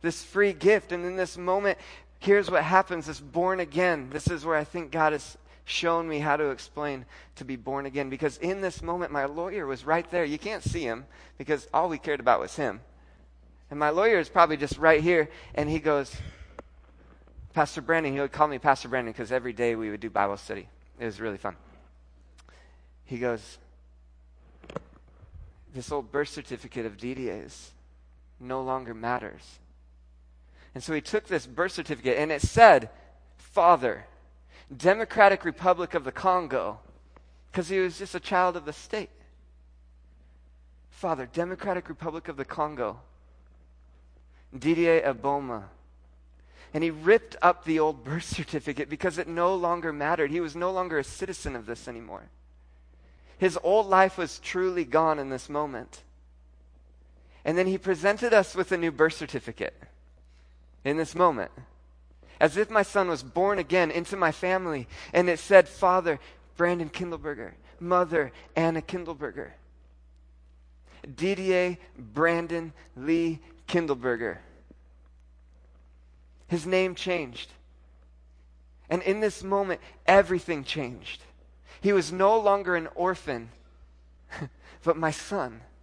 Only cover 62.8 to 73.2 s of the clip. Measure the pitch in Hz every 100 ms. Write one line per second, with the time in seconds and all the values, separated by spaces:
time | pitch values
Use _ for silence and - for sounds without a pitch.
62.8 | 196 202 185 151 127 170 190 202 143 180
63.8 | 165 160 170 196 170 - 180 185 180 147
64.8 | 120 - - - 180 160 - 196 180 -
65.8 | 185 185 170 143 - - - - 175 175
66.8 | 165 - 180 160 147 139 104 87 - -
67.8 | 170 180 175 165 135 - - - 165 165
68.8 | 151 185 165 147 143 131 - - - -
69.8 | - - - - - - - - - -
70.8 | - - 143 123 180 190 190 185 180 175
71.8 | - - 113 113 165 170 170 170 165 -
72.8 | - - 139 165